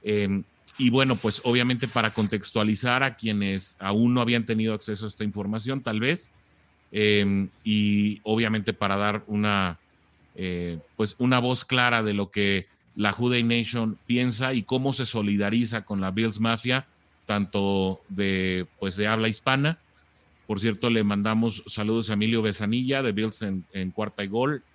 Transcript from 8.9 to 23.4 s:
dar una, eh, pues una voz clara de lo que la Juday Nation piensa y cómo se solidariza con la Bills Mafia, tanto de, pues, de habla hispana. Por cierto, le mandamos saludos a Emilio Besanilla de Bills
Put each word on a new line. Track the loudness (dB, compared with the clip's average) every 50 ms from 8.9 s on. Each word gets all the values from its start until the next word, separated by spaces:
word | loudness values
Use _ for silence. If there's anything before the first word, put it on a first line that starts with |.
| 0
dar | 0 0 0 -2 -4 -6
una, | -4 -2 0 2 2 2 2 2 0 -4 -8 _ _ _ _ _ _ _ _ _ _ _
eh, | -8 -6 -6 -4 -4 -4 -6 -8 -8 -12 _ _
pues | -4 -4 -4 -2
una | _ 2 2 4 4
voz | 2 2 0 -2 -2
clara | 0 2 2 4 4 2 2
de | 2 0 0
lo | -2 -2 -2
que | -2 0 2 2 2 0 -2 _ _ _ _ _ _
la | 0 0 0
Juday | 0 2 0 2 2 2 2
Nation | 2 0 0 -2 -2 -2 -2 -2 -2 -4 -6 _
piensa | -2 0 0 2 0 0 -2 -2 0 0
y | -2 -2
cómo | 0 -2 0 0 0 -2
se | -2 -4
solidariza | -4 -2 -2 0 0 2 2 0 2 2 0 0 0 -2 -6 -6
con | -4 -4 -2
la | -2 -2
Bills | -2 0 -2 -2 0 0
Mafia, | 0 0 0 0 0 0 0 0 -2 _ _ _ _ _ _ _ _
tanto | -2 0 0 0 0 0 0 2 2 2 2 2 0 -2 -6 _
de, | _ -4 -2 -2 0 0 0 0 0 -2 -2 -4 -8 _ _
pues, | -8 -6 -4
de | -2 0
habla | 0 0 0 0
hispana. | -2 -2 -2 _ 0 2 2 2 0 -2 -4 _ _ _ _ _ _ _ _ _ _ _ _ _
Por | -6 -4 0
cierto, | 0 0 0 0 0 2
le | 2 2 2
mandamos | 2 2 2 0 2 2 2 2 0 -2 -4 -10
saludos | -10 -6 -4 -2 0 0 0 0 0
a | 0
Emilio | 0 2 2 2 2
Besanilla | 2 0 0 0 -2 -2 0 -2 0 0 -2 0
de | 0 -2
Bills | 0 0 -2 -2 -4 -6